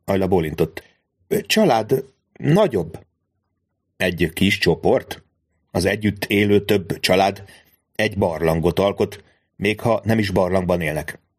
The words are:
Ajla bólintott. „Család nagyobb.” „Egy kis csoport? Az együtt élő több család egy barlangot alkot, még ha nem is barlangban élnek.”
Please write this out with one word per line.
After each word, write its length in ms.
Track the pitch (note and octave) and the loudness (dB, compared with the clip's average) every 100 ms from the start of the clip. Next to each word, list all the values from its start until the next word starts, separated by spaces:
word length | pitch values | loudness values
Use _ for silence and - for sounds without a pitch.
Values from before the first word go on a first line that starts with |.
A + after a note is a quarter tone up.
Ajla 220 | - G2 F#2+ | -4 -2 0
bólintott. 560 | F#2 D#2+ D2+ E2 - - _ _ _ - - - | 0 0 -2 -4 -6 -20 _ _ _ -4 -4 0
„Család 580 | A3 G3 A2+ A2 C3 - _ _ | 2 2 2 0 -2 -4 _ _
nagyobb.” 640 | - C3 F3+ F#3+ G2+ D#2+ - _ _ _ _ _ _ _ _ _ - | -6 0 2 2 0 -6 -12 _ _ _ _ _ _ _ _ _ -4
„Egy 340 | F#2 E2+ E2 | -2 0 -2
kis 260 | - F#2+ G2 | 0 0 2
csoport? 680 | F2+ D#2 F2+ C3 - - _ _ _ _ _ | 0 2 2 0 -2 -16 _ _ _ _ _
Az 140 | A2 | -2
együtt 400 | G2+ G#2+ G#2 G2+ | -2 0 -2 -2
élő 400 | - G#2 G#2 G#2 | -2 0 4 2
több 360 | G2+ G2+ E2 - | 2 -2 -2 -4
család 440 | - F#2 G2 G2 G2+ - _ _ _ | 0 2 2 0 -12 -20 _ _ _
egy 240 | - G#2+ F#2+ | -4 -2 0
barlangot 600 | G2 D#2+ E2 E2 E2+ E2 | -2 0 0 2 0 2
alkot, 460 | G2 F#2 G2+ - _ _ _ - | 0 0 -4 -6 _ _ _ -6
még 240 | G2 G#2+ | -4 -2
ha 200 | A#2+ A2 | 0 0
nem 140 | G#2 A2+ | 0 0
is 120 | G2+ | 0
barlangban 500 | F#2+ F2+ F#2+ F2+ F2 | 0 0 0 0 0
élnek.” 400 | D#2 D2+ D2+ - _ | -2 -6 -8 -14 _